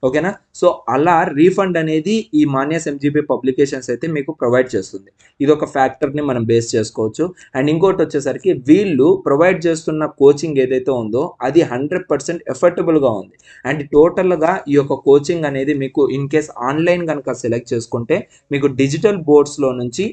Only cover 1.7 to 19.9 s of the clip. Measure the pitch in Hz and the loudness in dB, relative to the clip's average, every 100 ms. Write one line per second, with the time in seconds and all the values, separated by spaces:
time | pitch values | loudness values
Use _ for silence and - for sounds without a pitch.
1.7 | 165 160 156 156 220 214 151 147 135 139 | 0 -2 -2 0 -2 0 0 2 2 -2
2.7 | 160 160 143 143 147 147 123 131 131 143 | -2 -4 -4 -2 -2 -2 -2 -2 0 0
3.7 | 135 127 120 165 156 135 156 123 123 127 | -2 -6 -6 -4 -6 -6 -4 0 0 0
4.7 | 110 95 98 98 _ _ _ 139 151 147 | -4 -6 -14 -18 _ _ _ 0 2 0
5.7 | 143 131 - 139 143 147 123 113 117 117 | 0 -2 0 -6 -4 -4 -2 0 0 0
6.7 | 117 107 - 110 107 170 180 - 135 143 | -2 -4 -4 -6 -4 -6 -6 -12 -4 -2
7.7 | 160 190 185 151 147 139 127 196 156 123 | 2 2 2 0 -2 -4 -4 -2 -2 4
8.7 | 175 208 143 143 190 - 143 175 180 165 | 4 4 2 2 2 0 2 2 2 -2
9.7 | 160 - 156 151 - 139 147 165 139 127 | -2 -4 -4 -6 4 4 4 0 0 0
10.7 | 131 131 131 110 117 170 - 127 151 156 | 0 -2 -4 -2 -4 -4 -4 0 2 2
11.7 | 123 147 180 180 143 - 170 - 131 - | -2 -4 -6 -2 -4 -4 -10 -8 0 0
12.7 | 175 170 160 135 107 95 _ _ - 123 | 0 0 2 2 -2 -8 _ _ -14 -6
13.7 | 151 143 143 165 175 185 175 160 190 - | -6 0 4 4 4 0 2 0 -2 0
14.7 | 143 139 139 - 143 143 170 151 139 135 | 0 2 -2 4 4 4 -2 -2 -4 -2
15.7 | 143 135 - 135 131 139 151 151 - 123 | -2 -2 0 0 0 -2 -2 -2 -6 -4
16.7 | 147 170 180 170 147 135 120 120 117 120 | -2 0 0 -2 -6 -6 -6 -4 -4 -2
17.7 | 120 110 120 117 175 - _ _ 143 143 | -6 -4 -8 -2 -4 -4 _ _ -2 -2
18.7 | 127 139 156 208 202 156 147 143 - 135 | 0 -2 2 0 0 4 4 4 0 -4
19.7 | 123 123 | -2 -8